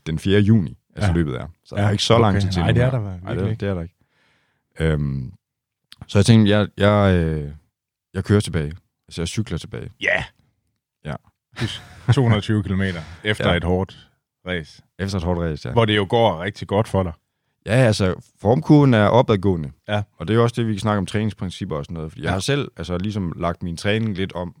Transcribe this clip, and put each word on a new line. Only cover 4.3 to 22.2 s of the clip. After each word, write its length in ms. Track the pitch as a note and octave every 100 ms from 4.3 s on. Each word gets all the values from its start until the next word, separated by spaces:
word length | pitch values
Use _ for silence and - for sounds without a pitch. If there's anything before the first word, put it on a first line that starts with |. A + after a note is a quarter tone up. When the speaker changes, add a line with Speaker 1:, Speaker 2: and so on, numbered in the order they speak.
| _ _ _ _ -
Speaker 1:
Øhm, 520 | D#2+ D2+ C#2+ C#2 B1+ - _ _ _ _ _ - -
så 120 | G#2
jeg 80 | G2+
tænkte, 240 | A2+ G#2
jeg, 180 | G#2 G2+ -
jeg, 400 | G2+ G#2 G2+ F2+
øh, 340 | D#2+ D#2+ C#2+ D2+ _ _ _ _ _
jeg 100 | F#2+
kører 160 | - G#2
tilbage. 320 | G2+ E2+ D2 F2 _ _ _
Altså, 140 | -
jeg 60 | E2+
cykler 300 | - G#2+ D#3+
tilbage. 320 | - A#1 - -
Speaker 2:
Ja! 240 | F#2+ F2+ - _ _ _ _ _ _ _
Speaker 1:
Ja. 100 | - C#2 _ _ _ -
Speaker 2:
Plus 260 | A2 - - - -
to 80 | A#2+
hundrede 180 | B2 G#2+
tyve 200 | F#2+ G#2+
kilometer 380 | G2 F#2+ F#2+ F2 D#2 E2+
efter 260 | G#2 G#2+ G2
Speaker 1:
Ja. 60 | F2
Speaker 2:
et 80 |
hårdt 440 | E2 F#2 F#2+ - _ _ _ _ F#2
race. 360 | F2+ D2+ - _ -
Speaker 1:
Efter 200 | G2 F#2+
et 60 |
hårdt 160 | E2+ F2
race, 280 | E2+ D2 -
ja. 40 |
Speaker 2:
Hvor 120 | A#2
det 120 | A2+ G#2+
jo 100 | F#2+
går 340 | A#2+ A2+ F#2
rigtig 260 | F#2 - -
godt 200 | G2 A2
for 140 | -
dig. 100 | F2+ E2 _ _ _ _ -
Speaker 1:
Ja, 60 |
altså, 420 | A2+ B2+ G#2+ F#2+ - - _
formkurven 540 | G2 B2+ - D3+ C#3
er 120 | A#2 G#2
opadgående. 640 | A2 C3 G#2+ G2 F2+ C#2+ C2+ -
Speaker 2:
Ja. 140 | G#2 G2+ -
Speaker 1:
Og 120 | E2
det 60 |
er 20 | A2
jo 40 |
også 120 | A#2 -
det, 100 | A2+
vi 60 |
kan 80 | G#2
snakke 180 | A2 G#2
om 80 | F#2
træningsprincipper 680 | G#2+ G#2+ G2+ F#2+ - F#2 D#2
og 80 |
sådan 100 | C#2+
noget. 180 | E2 D#2
Fordi 100 | -